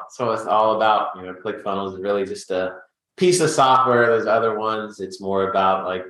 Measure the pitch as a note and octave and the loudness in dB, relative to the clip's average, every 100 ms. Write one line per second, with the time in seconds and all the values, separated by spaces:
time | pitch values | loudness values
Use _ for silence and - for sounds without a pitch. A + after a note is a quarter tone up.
0 | - - A#2+ G#2+ - G#2+ A2 G#2+ A2 G#2 | -10 -6 -2 -2 0 2 2 2 2 2
1 | G#2 F#2+ F#2 F2+ A2 - G#2 G2 G2 F#2 | 0 -8 -12 -10 -8 -8 -6 -4 -4 -4
2 | G2+ G2+ F#2+ G#2 - F#2 F#2 - - _ | -2 -2 -2 -8 -6 -4 -4 -8 -18 _
3 | _ - F#3 F3 D3+ C#3 C3 B2+ B2+ A#2+ | _ 0 2 4 2 4 4 4 4 4
4 | A#2 A2+ G#2+ A2+ A2+ G#2+ A2 A2 G#2+ G#2 | 4 2 2 0 0 -2 -4 -4 -8 -10
5 | F#2+ - F#2+ G2 F#2+ G2 F#2+ F#2+ F2+ F#2 | -12 -10 -4 -2 0 0 2 0 -2 -6